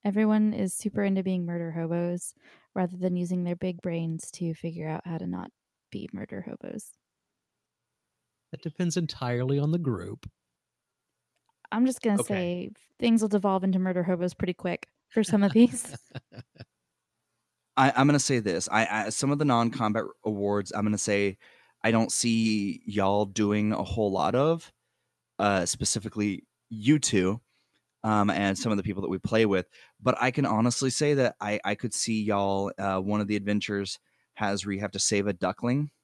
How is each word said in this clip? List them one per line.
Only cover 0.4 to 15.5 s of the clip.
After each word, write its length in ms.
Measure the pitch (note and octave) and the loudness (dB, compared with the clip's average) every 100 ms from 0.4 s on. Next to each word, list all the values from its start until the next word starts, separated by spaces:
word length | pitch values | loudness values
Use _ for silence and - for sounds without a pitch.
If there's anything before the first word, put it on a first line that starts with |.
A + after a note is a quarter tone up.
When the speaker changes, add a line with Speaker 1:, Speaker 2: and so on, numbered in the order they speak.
| G#3+ | 2
Speaker 1:
is 200 | - F#3+ | 2 -4
super 300 | - G#3 G#3 | -2 -4 -2
into 180 | G3+ F#3+ | 0 0
being 220 | F#3+ F#3 E3+ | 0 -2 -2
murder 260 | E3+ E3 | -4 -4
hobos 640 | E3 E3 E3+ F3 F3 - _ - - _ | -4 -2 0 0 -4 -8 _ -20 -20 _
rather 220 | G3 F3+ F3+ | -2 -2 0
than 200 | F#3 F3+ | -2 0
using 280 | F3 F#3 | 0 0
their 120 | F3 F3 | -2 -2
big 260 | F#3 F3 | -4 -4
brains 480 | F3+ E3+ E3 E3 - | -4 -2 -2 -4 -8
to 220 | - E3+ | -6 -6
figure 340 | D#3+ F3 E3+ D#3+ | -4 -8 -6 -6
out 180 | D#3+ F3 | -6 -6
how 120 | E3 | -6
to 80 | - | -6
not 240 | F2+ F2+ _ _ _ _ | -6 -10 _ _ _ _
be 180 | G2 - | -12 -10
murder 300 | G2 - - | -10 -10 -10
hobos. 500 | - - - G#3 - _ _ _ _ _ _ _ _ _ _ _ _ _ _ _ _ | -10 -12 -12 -12 -14 _ _ _ _ _ _ _ _ _ _ _ _ _ _ _ _
Speaker 2:
That 100 | - | -12
depends 340 | E3 - F3 F3 | -10 -2 -2 0
entirely 600 | D#3+ - B2 A#2+ B2+ C#3 | -4 -4 -2 0 0 2
on 120 | D3 | 2
the 60 | E3+ | 0
group. 520 | D3+ G2+ F#2 - - _ _ _ _ _ _ _ _ _ _ _ _ _ - | 0 -2 -6 -12 -16 _ _ _ _ _ _ _ _ _ _ _ _ _ -6
Speaker 1:
I'm 140 | G#3+ B3+ | 0 2
just 160 | B3 | 2
gonna 160 | A3+ G3+ | 0 0
Speaker 2:
Okay. 0 | |
Speaker 1:
say 520 | A#3+ G3 F3 F3 G3+ G#3+ _ _ | 0 -2 -2 -4 -8 -14 _ _
things 220 | A#3 A3+ | 2 4
will 60 | G#3+ | 4
devolve 360 | G3+ G3 F#3+ | 2 2 2
into 140 | F#3+ F#3 | 2 2
murder 240 | F#3 F3+ | 2 0
hobos 300 | F3 F3+ F3+ | 0 0 -2
pretty 200 | - F3+ | -2 -4
quick 340 | F3 F#3 F3 - _ _ | -4 -6 -6 -10 _ _
for 160 | - | -2
some 180 | G#3 G#3+ | 2 4
of 100 | G3+ | 6